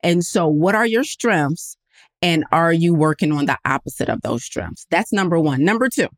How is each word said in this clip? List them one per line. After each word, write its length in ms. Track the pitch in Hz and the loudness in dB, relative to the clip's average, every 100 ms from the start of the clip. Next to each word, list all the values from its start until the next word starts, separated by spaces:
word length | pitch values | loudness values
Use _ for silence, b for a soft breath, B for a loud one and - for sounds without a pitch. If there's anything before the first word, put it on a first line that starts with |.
And 220 | 180 175 | 2 0
so 220 | 170 196 165 | 0 0 2
what 280 | 151 175 | 2 2
are 120 | 214 233 | 2 0
your 180 | 220 | 0
strengths? 720 | 294 - 240 185 147 269 - - b b b _ | -2 -4 0 2 0 -4 -8 -18 b b b _
And 220 | 175 165 - | 0 0 0
are 200 | 160 165 | 2 2
you 220 | 165 170 | 2 2
working 380 | 165 156 151 151 | 4 2 2 0
on 140 | 151 143 | 0 0
the 120 | 135 | -2
opposite 440 | - 135 - - - | -2 -4 -6 -6 -4
of 120 | - | -4
those 220 | - 117 | -4 -6
strengths? 420 | - - 87 - - | -6 -8 -8 -12 -4
That's 220 | 170 214 | -2 0
number 280 | 208 185 165 | 0 2 2
one. 240 | 156 135 | 0 2
Number 240 | 160 220 254 | 0 2 -2
two. 200 | 262 180 | -2 -4